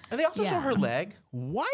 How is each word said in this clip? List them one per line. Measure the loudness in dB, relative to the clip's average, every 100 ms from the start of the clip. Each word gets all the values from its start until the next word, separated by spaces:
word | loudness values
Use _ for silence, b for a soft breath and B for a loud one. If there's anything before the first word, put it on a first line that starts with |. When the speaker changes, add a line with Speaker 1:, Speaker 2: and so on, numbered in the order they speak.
| B
Speaker 1:
And | 0
they |
also | 0 2
show | 0
Speaker 2:
yeah. | 2
Speaker 1:
her | 2 2
leg. | 2 0 -2 -10 -12
Why | -8 -4 -2 0